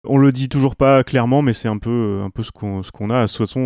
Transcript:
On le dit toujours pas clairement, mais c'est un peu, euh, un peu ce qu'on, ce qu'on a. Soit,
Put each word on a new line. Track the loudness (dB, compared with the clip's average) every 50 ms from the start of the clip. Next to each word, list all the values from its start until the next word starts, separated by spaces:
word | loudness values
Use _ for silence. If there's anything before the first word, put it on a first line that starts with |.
| -4
On | 0 4
le | 4 6 4
dit | 4 2 -2 -2
toujours | 0 0 0 0 0
pas | 2 4 4 4 4 2
clairement, | 2 0 0 2 2 2 2 2
mais | 0 0
c'est | -2 -2
un | -4 -4
peu, | -4 -4 -4
euh, | -2 -2 -2 -2 -2 -4 -6
un | -8
peu | -8 -8
ce | -10 -10
qu'on, | -10 -10 -8 -8 -6 -8
ce | -8 -10
qu'on | -10 -8 -4 -2
a. | 0 0 0
Soit, | 0 -2 -4 -4 -4 -4 -4 -4